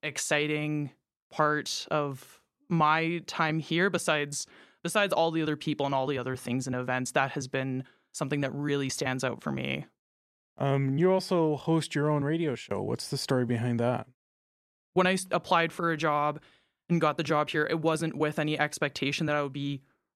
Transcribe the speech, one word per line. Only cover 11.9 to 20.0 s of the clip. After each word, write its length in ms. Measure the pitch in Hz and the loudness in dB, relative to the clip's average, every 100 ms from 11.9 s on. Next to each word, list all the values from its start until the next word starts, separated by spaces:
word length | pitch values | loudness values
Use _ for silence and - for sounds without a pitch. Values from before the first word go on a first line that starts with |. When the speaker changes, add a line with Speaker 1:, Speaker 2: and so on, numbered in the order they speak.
Speaker 2:
your 160 | 147 147 | 0 2
own 120 | 147 | 2
radio 320 | 143 165 160 | 2 0 -2
show. 280 | 120 - 98 | -4 -4 -4
What's 260 | 101 120 - | -2 -4 -4
the 100 | 139 | -4
story 260 | - 131 | 0 2
behind 360 | 120 117 120 117 | 2 0 0 0
that? 260 | 120 120 - _ _ _ _ _ _ _ _ | 0 0 -6 _ _ _ _ _ _ _ _
Speaker 1:
When 120 | 185 180 | 2 4
I 60 | |
s-, 140 | 185 - | 2 0
applied 420 | 175 - 170 165 | -2 2 2 2
for 200 | - 170 | 0 -2
a 40 | 156 | 0
job 440 | 156 147 147 151 - _ _ _ - | 2 2 0 -2 -10 _ _ _ 0
and 120 | 170 | 2
got 160 | 147 147 | 2 2
the 60 | |
job 280 | 151 151 147 | 0 2 2
here, 160 | 156 151 | 0 0
it 100 | 165 | 2
wasn't 360 | 160 156 160 147 | 2 2 0 0
with 240 | 151 151 | 0 0
any 180 | 151 151 | -2 0
expectation 680 | 151 - 143 - 139 143 156 | -2 0 -4 -2 -2 0 0
that 100 | 147 | 0
I 60 | |
would 100 | 143 | -2
be 300 | 139 143 139 _ _ | -4 -6 -6 _ _